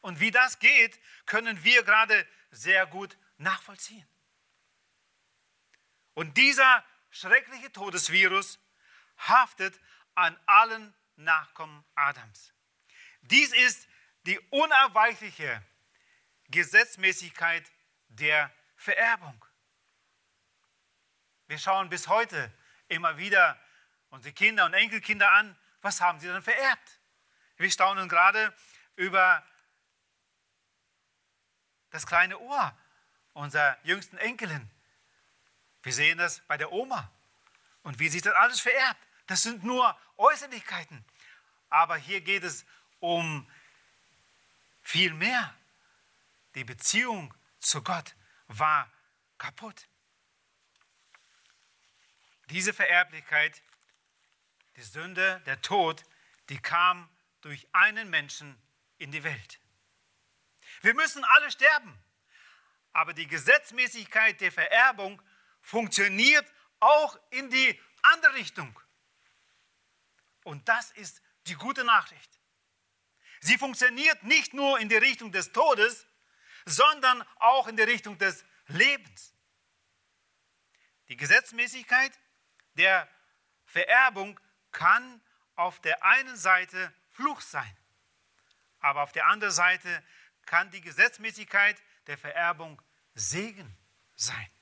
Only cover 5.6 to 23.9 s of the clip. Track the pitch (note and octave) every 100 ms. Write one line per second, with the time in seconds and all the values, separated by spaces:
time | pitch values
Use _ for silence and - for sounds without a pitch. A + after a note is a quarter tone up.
5.6 | _ _ _ _ _ - D#3+ C#3+ C4+ C4+
6.6 | C4+ B3 - _ _ - F#3 A#3+ B3+ B3+
7.6 | C4 - G3 F3+ - F3 F#3+ F#3+ G3 -
8.6 | _ _ _ _ _ _ - A#3 B3 -
9.6 | F#3+ - _ _ _ - E3+ E3+ - G3+
10.6 | A3+ A3 G#3+ _ _ _ D#3 D#3+ D3 -
11.6 | D#3+ D3 D3+ - C#3+ C3+ A2+ G2+ - _
12.6 | _ _ _ - - _ _ B3+ C#4+ B3
13.6 | B3+ - - _ _ _ F3+ F#3+ _ C#4
14.6 | D#4 C#4 C4+ G3+ A3+ G#3+ G#3 - D3 A2+
15.6 | G2+ _ _ _ _ _ _ _ _ D3+
16.6 | E3+ G3+ A#3 - F#3+ F3+ F3 - E3+ E3
17.6 | D3+ _ _ _ _ A2+ D3+ D3+ C#3 _
18.6 | _ _ - - A3+ A3 E3 A2+ _ _
19.6 | _ _ _ _ _ _ _ _ _ _
20.6 | _ _ _ _ _ _ _ _ _ D3+
21.6 | F#3+ F#3+ F#3 F3 - G#3 A#3 E3 A#2+ _
22.6 | _ _ _ E3 E3+ D3+ F#3+ G3 E3+ C#3
23.6 | _ _ _